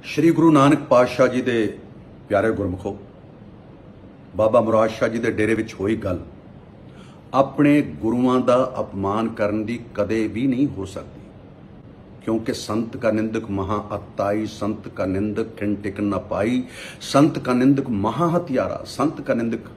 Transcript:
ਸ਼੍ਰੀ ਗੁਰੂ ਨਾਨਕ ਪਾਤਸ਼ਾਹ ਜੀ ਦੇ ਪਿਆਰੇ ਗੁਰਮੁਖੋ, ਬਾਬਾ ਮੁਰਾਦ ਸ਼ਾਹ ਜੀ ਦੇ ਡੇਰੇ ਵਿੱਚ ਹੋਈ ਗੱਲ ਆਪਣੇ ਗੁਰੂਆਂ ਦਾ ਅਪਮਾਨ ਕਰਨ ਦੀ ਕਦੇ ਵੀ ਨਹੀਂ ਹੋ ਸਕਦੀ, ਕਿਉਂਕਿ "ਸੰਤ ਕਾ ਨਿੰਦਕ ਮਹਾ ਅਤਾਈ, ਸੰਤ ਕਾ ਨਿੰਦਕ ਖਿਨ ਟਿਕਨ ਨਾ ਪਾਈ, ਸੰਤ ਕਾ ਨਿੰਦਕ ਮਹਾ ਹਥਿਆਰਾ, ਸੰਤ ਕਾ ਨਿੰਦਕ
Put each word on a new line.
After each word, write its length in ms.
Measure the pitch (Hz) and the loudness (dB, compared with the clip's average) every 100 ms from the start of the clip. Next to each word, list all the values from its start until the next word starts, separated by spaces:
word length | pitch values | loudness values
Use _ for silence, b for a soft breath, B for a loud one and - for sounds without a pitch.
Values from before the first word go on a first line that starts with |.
ਸ਼੍ਰੀ 280 | - - 160 | -6 2 4
ਗੁਰੂ 200 | 160 165 | 6 6
ਨਾਨਕ 300 | 147 139 147 | 8 6 4
ਪਾਤਸ਼ਾਹ 480 | - 123 123 - 127 | 4 4 4 4 2
ਜੀ 140 | 123 | 2
ਦੇ 360 | 120 117 104 - - - - - - | 0 0 0 -4 -16 -20 -20 -20 -2
ਪਿਆਰੇ 220 | 101 98 | 0 2
ਗੁਰਮੁਖੋ, 480 | 87 92 90 104 101 - - - - - - - - - - - - - - | 0 -2 -4 -8 -10 -16 -20 -20 -20 -20 -20 -20 -20 -20 -20 -20 -20 -14 0
ਬਾਬਾ 240 | 110 120 | 4 4
ਮੁਰਾਦ 300 | 110 110 110 | 4 2 2
ਸ਼ਾਹ 180 | - 120 | 0 -2
ਜੀ 100 | 113 | 0
ਦੇ 120 | 113 | -4
ਡੇਰੇ 240 | 98 107 | 0 0
ਵਿੱਚ 200 | 113 110 | 0 -4
ਹੋਈ 220 | - 98 110 | -4 -2 -2
ਗੱਲ 240 | 113 82 - - - - - - - B B B - | -4 -6 -8 -18 -20 -20 -20 -20 -20 B B B -4
ਆਪਣੇ 480 | 127 135 - 143 147 | 0 0 4 4 4
ਗੁਰੂਆਂ 580 | 95 76 110 120 127 123 | 2 -4 -2 2 2 2
ਦਾ 340 | 120 123 131 - | 4 2 2 -4
ਅਪਮਾਨ 480 | 107 101 98 104 113 | -6 -4 -2 -2 -2
ਕਰਨ 360 | - 104 107 | -2 -2 -2
ਦੀ 160 | 107 117 - | -4 -6 -8
ਕਦੇ 340 | - - 113 107 | -4 -2 0 -2
ਵੀ 180 | 98 135 | 0 0
ਨਹੀਂ 200 | 123 143 | 2 0
ਹੋ 180 | 95 | -2
ਸਕਦੀ, 360 | 95 - - - - - - - - - - - - - | -8 -10 -14 -18 -20 -20 -20 -20 -20 -20 -20 -20 -20 -12
ਕਿਉਂਕਿ 300 | - 113 113 | -4 -4 -2
"ਸੰਤ 440 | 120 - 110 113 - | -6 -4 -4 -4 -2
ਕਾ 140 | 113 | 0
ਨਿੰਦਕ 400 | 110 110 110 107 | 0 -2 -4 -4
ਮਹਾ 340 | 98 95 104 101 | -4 -2 -4 -4
ਅਤਾਈ, 520 | 101 - - 101 110 110 | -10 -10 -4 -2 -2 -4
ਸੰਤ 420 | - 104 104 - | -6 -6 -6 -10
ਕਾ 180 | - 95 | -6 -4
ਨਿੰਦਕ 480 | 95 104 107 113 - | -2 -2 -4 -6 -6
ਖਿਨ 180 | 104 | -4
ਟਿਕਨ 300 | 101 101 95 | -4 -6 -4
ਨਾ 140 | 101 95 | -2 -2
ਪਾਈ, 440 | - 90 107 127 123 B B B | -4 -2 0 0 -4 B B B
ਸੰਤ 380 | - 139 151 160 | 0 4 4 2
ਕਾ 140 | 131 | -2
ਨਿੰਦਕ 380 | 123 127 139 - | 2 4 4 2
ਮਹਾ 480 | 104 104 117 170 170 | 0 0 0 0 0
ਹਥਿਆਰਾ, 440 | 170 127 95 - - | 0 -2 -2 -4 -10
ਸੰਤ 340 | - 143 165 | -2 -2 -2
ਕਾ 140 | 135 | -2
ਨਿੰਦਕ 240 | 117 117 113 - | -2 0 -4 -8